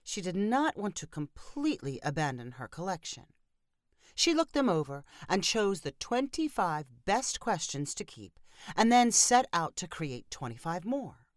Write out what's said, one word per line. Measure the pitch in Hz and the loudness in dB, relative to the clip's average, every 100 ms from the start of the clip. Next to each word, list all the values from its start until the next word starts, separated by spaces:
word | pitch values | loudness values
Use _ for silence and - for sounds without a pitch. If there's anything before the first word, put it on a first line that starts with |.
she | - 208 | -12 -6
did | 180 180 | -4 0
not | 208 254 311 - | 2 4 2 0
want | 202 - | -6 -6
to | - | -10
completely | - 147 - - - 302 - 139 131 | -8 -8 -8 -14 -2 -2 -2 -4 -4
abandon | 151 147 147 127 120 | -4 0 -2 -2 -10
her | 123 117 | -12 -12
collection. | - 185 170 - - - _ _ _ _ _ _ _ _ | -8 -4 -4 -6 -14 -16 _ _ _ _ _ _ _ _
She | - 339 | 0 2
looked | 320 320 | 4 2
them | 285 254 | 2 4
over | 160 139 139 - - - | 2 0 -8 -14 -18 -2
and | 190 | 0
chose | - 226 202 196 | 2 2 2 0
the | 139 | -6
twenty-five | - - 240 277 - 311 - 180 156 147 120 - | -8 -4 -2 -2 -2 -2 0 0 0 -6 -10 0
best | 220 - - | 0 0 -4
questions | - 170 - 139 147 - | -2 -2 -2 -6 -6 -6
to | |
keep, | - - 98 - - - - - | -10 -12 -18 -18 -20 -20 -10 4
and | 226 | 6
then | 240 240 | 8 8
set | - - 247 - | 6 6 6 4
out | 175 160 - | 0 0 -4
to | 170 | -10
create | - 151 123 - | -6 -4 -6 -10
twenty-five | - 127 117 165 175 190 | -8 -6 -6 -4 -4 -2
more. | 277 202 120 _ | -4 -4 -14 _